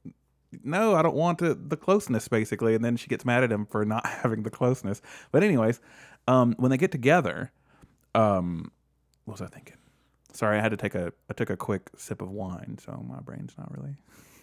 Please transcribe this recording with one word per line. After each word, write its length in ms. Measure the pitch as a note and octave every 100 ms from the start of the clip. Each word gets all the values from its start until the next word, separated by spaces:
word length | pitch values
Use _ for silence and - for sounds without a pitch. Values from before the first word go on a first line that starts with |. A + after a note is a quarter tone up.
| - - _ _ _ -
"No, 320 | C3 F3+ A3
I 80 | F3
don't 120 | D#3+ D3
want 220 | E3+ E3
to, 160 | E3+
the 240 | - C#3+ D#3
closeness," 500 | - G3+ - A2 -
basically. 460 | A2 A2 G#2 A2+
And 100 | A2+
then 120 | A#2 A#2+
she 100 | -
gets 160 | B2+
mad 180 | B2+ A#2+
at 80 | B2
him 140 | G#2
for 220 | G#2 G#2 G#2+
not 200 | A2+ -
<laughs> 160 | -
having 200 | B2 A2
the 80 | G#2+
closeness. 500 | - B2+ C3 G2 G#2+ - - -
But 100 | C#3+
anyways, 380 | G#3 C3+ A2 A#2+ - - - - -
um, 280 | B2+ A#2+ A2+
when 120 | B2+
they 60 | C3
get 160 | F#3+
together, 600 | C3+ B2 F3 G#2+ - - _ _ _ - _ _
um, 560 | A2+ G#2+ F#2+ F2 E2 - - _ _ _ _
what 160 | - G2
was 20 |
I 40 | F#2
thinking? 260 | - - - _ _ _ _ _
Sorry, 260 | - A2 G#2+
I 20 |
had 100 | A2
to 40 | G#2
take 180 | G#2
a, 180 | F#2+ F2 - -
I 20 |
took 160 | - A2
a 80 | F#2
quick 320 | - G2 - -
sip 240 | - G#2+
of 100 | F#2+
wine, 460 | G2+ F#2+ F2 - -
so 180 | - - A#2+
my 120 | C3
brain's 340 | C3 - - -
not 140 | - C3+
really 180 | C#3 C#3 _ - - -